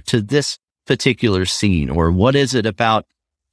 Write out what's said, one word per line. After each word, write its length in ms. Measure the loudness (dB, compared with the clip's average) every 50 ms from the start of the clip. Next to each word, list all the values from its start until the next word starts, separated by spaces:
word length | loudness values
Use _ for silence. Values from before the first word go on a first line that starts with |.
| -4
to 140 | -2 -2 -2
this 360 | -2 0 -2 -2 -2 -4 -8 -12 _ _ _ _ _
particular 580 | -4 -2 0 0 -2 0 0 0 0 0 0 0
scene?" 440 | -2 -2 0 0 0 2 0 0 -2
Or 220 | 0 0 2 2
what 220 | 2 2 2 2 2
is 180 | 2 0 0 0
it 100 | -2 -2
about, 400 | -2 -2 0 0 0 0 0 -4 _ _ _ _ _ _ _ _ _